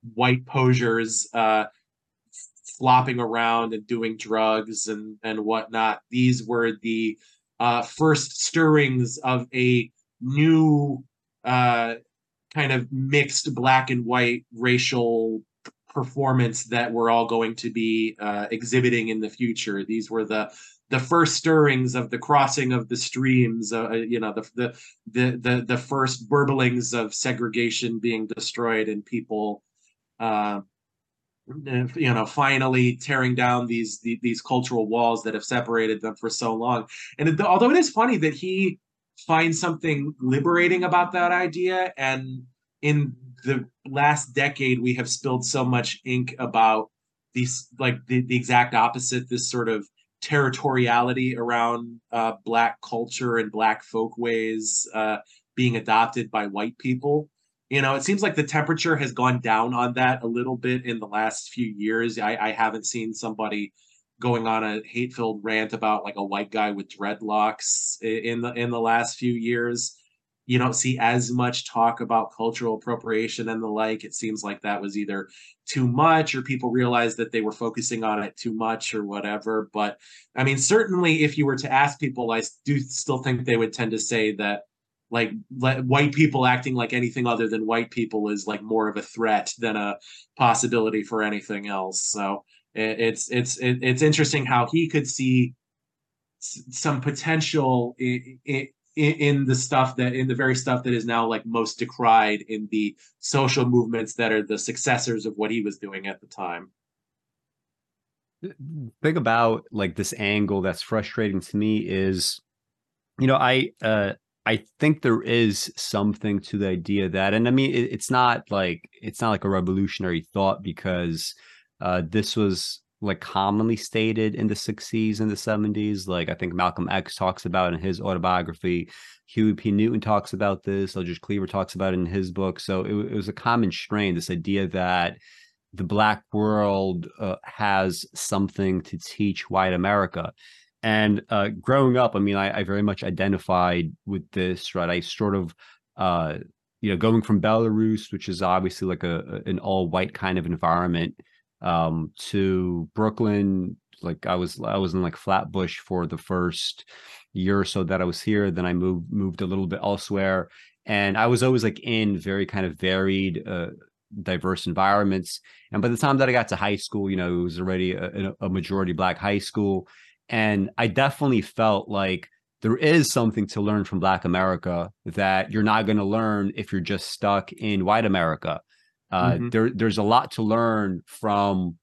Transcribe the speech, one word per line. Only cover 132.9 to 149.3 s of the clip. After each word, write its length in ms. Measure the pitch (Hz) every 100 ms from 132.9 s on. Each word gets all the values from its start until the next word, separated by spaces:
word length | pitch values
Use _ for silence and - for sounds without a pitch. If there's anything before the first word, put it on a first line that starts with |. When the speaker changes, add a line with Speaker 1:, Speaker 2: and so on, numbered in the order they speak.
| 104 107
Speaker 2:
it 40 | 107
was 120 | 98
a 60 |
common 380 | 104 - 120 104
strain, 420 | 85 - 104 101
this 160 | 85 82
idea 380 | 90 82 98 95
that 500 | 92 90 90 87 - - - _ _ _
the 100 | 90
Black 400 | 90 101 107 104 _
world, 760 | 104 104 107 104 98 95 90 82 -
uh, 180 | 101 90
has 640 | - - 104 98 95 85 -
something 680 | - - 98 98 - 98 92
to 140 | - 85
teach 500 | - - 104 95 -
white 240 | 95 95
America. 580 | 90 92 104 92 85 82 - - - _ _
And, 420 | 113 107 104 104 -
uh, 200 | 107 101
growing 480 | 104 - 135 131 123
up, 180 | 120 101
I 40 |
mean, 160 | 101 101
I, 240 | 98 -
I 40 |
very 200 | 98 101
much 200 | 104 98
identified 880 | - 87 95 98 - 92 90 87 82 - -
with 240 | 98 -
this, 440 | - 90 90 - 95
right? 140 | 85
I 100 | 87
sort 360 | 85 - 104 98
of, 180 | 87 - - _ _ -
uh, 380 | 95 85 80 76 - _ _ _
you 120 | 107
know, 60 | 87
going 260 | 110 113
from 180 | 110 107
Belarus, 680 | 107 110 113 107 110 107 -
which 180 | 98 -
is 140 | 87
obviously, 440 | 92 92 92 - 92
like, 160 | 87
a, 380 | 90 85 -